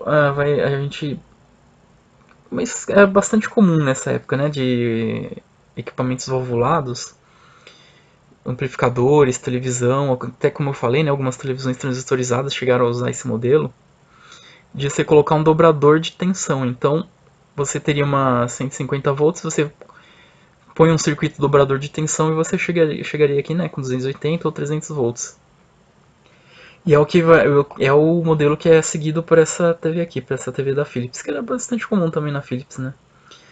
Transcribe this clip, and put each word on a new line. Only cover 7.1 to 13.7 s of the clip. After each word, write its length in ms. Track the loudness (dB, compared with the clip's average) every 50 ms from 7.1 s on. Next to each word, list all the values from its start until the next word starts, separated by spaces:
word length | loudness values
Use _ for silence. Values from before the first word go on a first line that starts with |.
| -18 _ _ _ _ _ _ _ _ _ _ -20 -20 -20 -20 _ _ _ _ _ _ _ _ _ _ _ _
amplificadores, 960 | -10 -6 -6 -6 -6 -2 0 0 0 2 2 2 4 6 6 4 4 2 -2
televisão, 760 | -4 -6 -6 -4 -4 -4 -4 0 0 2 2 2 2 0 -2
até 360 | -2 -4 -10 -8 -2 -2 -2
como 200 | -2 -2 -4 -4
eu 40 | -4
falei, 300 | -2 -2 0 0 2 2
né, 60 | 0
algumas 260 | 0 0 -2 -4 -4
televisões 400 | -6 -6 -6 -6 -4 -4 -6 -6
transistorizadas 800 | -4 -4 -6 -6 -6 -4 -2 -2 -2 0 0 0 -2 -2 -4 -4
chegaram 320 | -4 0 0 2 2 2
a 20 | 0
usar 220 | 0 -2 -4 -4
esse 180 | -6 -6 -6 -6
modelo, 440 | -6 -2 0 2 2 2 2 -2